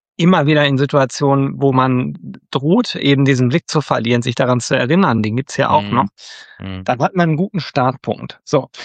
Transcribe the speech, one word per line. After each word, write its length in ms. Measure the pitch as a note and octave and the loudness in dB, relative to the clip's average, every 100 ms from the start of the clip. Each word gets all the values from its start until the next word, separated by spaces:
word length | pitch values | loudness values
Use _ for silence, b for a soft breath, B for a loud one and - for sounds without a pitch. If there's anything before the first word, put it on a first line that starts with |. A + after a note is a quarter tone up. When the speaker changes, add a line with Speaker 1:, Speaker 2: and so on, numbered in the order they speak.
| _ - | _ 0
Speaker 1:
immer 260 | E3+ F#3 C#3+ | 2 4 4
wieder 180 | D3+ C#3+ | 2 2
in 120 | C3 | 2
Situationen, 840 | C#3+ C#3+ C3 - C#3+ C#3 C3+ C3+ | 0 2 0 0 0 2 0 0
wo 100 | C#3 | 0
man 460 | C3 C3 B2+ C#3+ C#3+ - - _ | 2 2 0 -2 -8 -14 -18 _
droht, 460 | - C#3+ A3 - - | -4 2 2 0 -2
eben 280 | C#3+ C#3 | 2 4
diesen 260 | C#3 B2+ B2+ | 4 2 2
Blick 180 | D#3+ - | 0 -2
zu 100 | D#3 | -4
verlieren, 400 | - B2 A2+ A#2+ | -2 -2 0 0
sich 140 | A#2+ | 0
daran 240 | A#2 B2+ A#2+ | 0 0 0
zu 160 | - | 0
erinnern, 480 | C3 B2+ F3 F3+ A2+ | -2 2 2 2 2
den 140 | G#2+ A#2+ | 0 -4
gibt's 200 | - - | -6 -4
ja 140 | - | 0
auch 140 | - | 0
Speaker 2:
Mhm. 100 | G2+ | 0
Speaker 1:
noch, 120 | A#2 G3 - B B B B | -2 -2 -8 B B B B
Speaker 2:
Mhm. 240 | F#2+ F#2+ | -14 -8
Speaker 1:
dann 160 | F#2+ B2 | -6 -2
hat 160 | E3 | -2
man 140 | F#3 E3 | 0 0
einen 80 | D3+ | 0
guten 240 | G3 F#3+ | -2 -4
Startpunkt. 800 | - C#3+ B2+ B2 - - B2+ - | -6 -2 -2 -2 -6 -8 -10 -16
So, 260 | - C#3+ B2+ B | -4 -2 -2 B